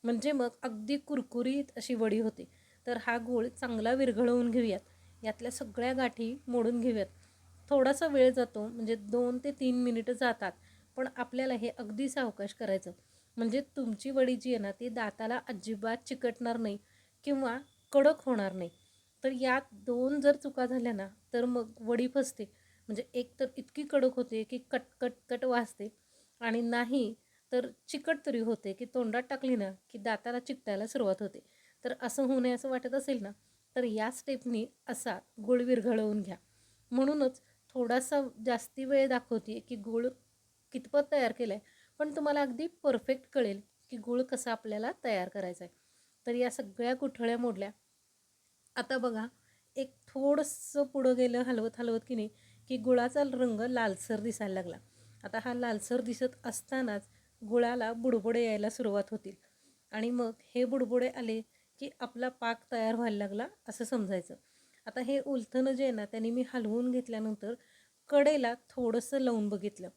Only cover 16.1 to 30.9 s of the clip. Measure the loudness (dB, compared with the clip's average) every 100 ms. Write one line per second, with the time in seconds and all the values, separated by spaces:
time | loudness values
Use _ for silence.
16.1 | -2 -2 -2 -4 -2 -2 -6 _ _ _
17.1 | _ -2 0 0 -4 -8 _ _ 8 8
18.1 | 6 0 0 0 -2 -8 _ _ _ _
19.1 | _ -4 0 2 2 -2 -12 -4 0 2
20.1 | 4 6 6 0 -2 0 0 0 -2 -6
21.1 | -12 _ 0 2 0 -4 -8 0 2 2
22.1 | 0 -2 -4 -14 _ _ _ -8 -6 -4
23.1 | -6 -6 _ -6 -6 -12 -10 0 4 4
24.1 | 2 -2 -4 -4 -8 -4 -6 -6 _ -6
25.1 | -6 _ -4 2 2 0 -8 -12 _ _
26.1 | _ _ _ -2 0 0 0 2 0 0
27.1 | -4 _ _ _ -2 -2 -10 -10 -6 -2
28.1 | -2 0 -2 -2 -2 -6 -10 -6 -2 0
29.1 | -2 -2 -4 0 0 0 -8 _ -8 -4
30.1 | -2 -2 -6 -6 -8 -4 -4 -2